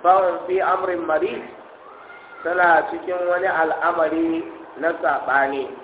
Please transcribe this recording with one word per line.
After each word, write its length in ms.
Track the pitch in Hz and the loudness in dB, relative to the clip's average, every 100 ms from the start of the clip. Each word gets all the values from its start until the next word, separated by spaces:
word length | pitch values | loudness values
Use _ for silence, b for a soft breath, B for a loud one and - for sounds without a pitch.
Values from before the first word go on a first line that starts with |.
Fahum 360 | 175 190 185 170 180 | 6 4 4 -2 -2
fi 120 | 185 | 0
amrin 460 | 165 185 185 175 160 | 0 0 -2 -4 -2
mari, 340 | 156 190 240 - - - - - - - - - - | 0 -2 -6 -12 -18 -20 -20 -20 -20 -20 -20 -20 -10
suna 400 | 165 180 175 165 - | -4 2 6 4 2
cikin 300 | 170 185 180 175 | -6 -6 -4 0
wani 180 | 175 185 | 0 0
al'amari 960 | 156 160 156 165 170 156 160 165 165 165 - - - | 0 0 0 0 2 0 2 0 -2 -6 -14 -18 -4
na 140 | 160 170 | -4 -2
saɓani. 680 | 165 139 127 135 135 135 123 - | -2 -2 0 2 2 -2 -6 -10